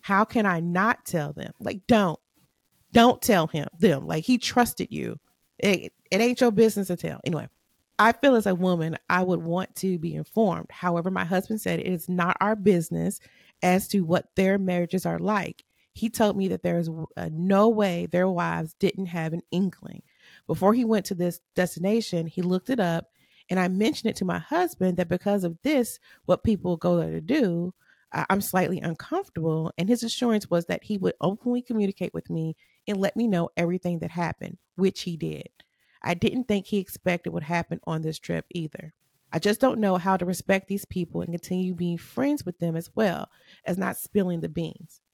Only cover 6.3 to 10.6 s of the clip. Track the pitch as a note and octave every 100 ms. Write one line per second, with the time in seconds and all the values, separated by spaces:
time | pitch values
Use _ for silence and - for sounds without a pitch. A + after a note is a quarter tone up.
6.3 | B3 B3 G#3 A3 G#3 F#3+ F3 E3 C3+ -
7.3 | E3 - _ _ _ _ - G#3+ A#3 C#4+
8.3 | A#3+ G#3 F3+ F#3 F3 D#3+ D#3+ _ F3+ F#3
9.3 | E3+ E3 E3+ F#3 - F#3+ F3+ E3 D#3 D#3
10.3 | - G#3+ E3